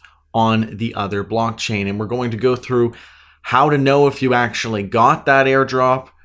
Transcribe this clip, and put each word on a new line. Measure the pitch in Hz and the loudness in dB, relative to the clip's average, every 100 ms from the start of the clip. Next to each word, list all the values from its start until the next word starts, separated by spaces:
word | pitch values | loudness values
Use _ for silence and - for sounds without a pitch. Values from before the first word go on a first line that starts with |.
| - _ _ | -20 _ _
on | 113 113 110 110 101 | -2 0 0 -2 -6
the | 113 - | -8 -6
other | 101 101 | -6 -6
blockchain. | 98 110 113 113 - 107 98 | -4 -4 -4 -4 -6 -4 -4
And | 104 | -4
we're | 107 | -4
going | 123 120 | -4 -4
to | 110 | -2
go | 127 123 | -2 -2
through | - 123 120 - - - _ _ | -2 0 0 -2 -20 -20 _ _
how | - 123 151 | -2 2 2
to | 147 | 2
know | 135 143 143 | 2 4 2
if | 135 | 2
you | 131 | 0
actually | 131 120 - 113 107 | 2 0 -4 -4 -6
got | 98 113 123 156 - | -2 2 4 2 2
that | 135 135 | 2 4
airdrop, | 135 131 131 127 131 - _ | 2 2 0 2 0 -4 _